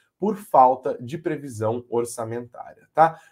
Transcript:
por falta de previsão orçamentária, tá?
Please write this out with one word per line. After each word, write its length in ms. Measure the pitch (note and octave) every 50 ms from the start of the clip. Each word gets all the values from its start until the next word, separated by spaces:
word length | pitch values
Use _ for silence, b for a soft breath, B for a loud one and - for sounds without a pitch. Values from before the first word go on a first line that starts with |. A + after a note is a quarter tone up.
| _ _ _ -
por 160 | F3+ G#3+ G3+
falta 600 | - - - - C#3 B2+ B2+ C3 C3 - C#3+ A#2+ -
de 160 | B2 A#2 D#3
previsão 680 | D#3+ D#3+ E3+ D#3 C#3 C#3+ C#3 A2+ G#2 A2 A2 A#2+ B2 A#2+ -
orçamentária, 1000 | A#2 A#2+ A#2+ A#2+ - A#2+ A#2 A2 A#2 A#2+ B2 - - - - - - _ _ _ -
tá? 240 | D#3 D#3+ D#3+ D#3+ B B B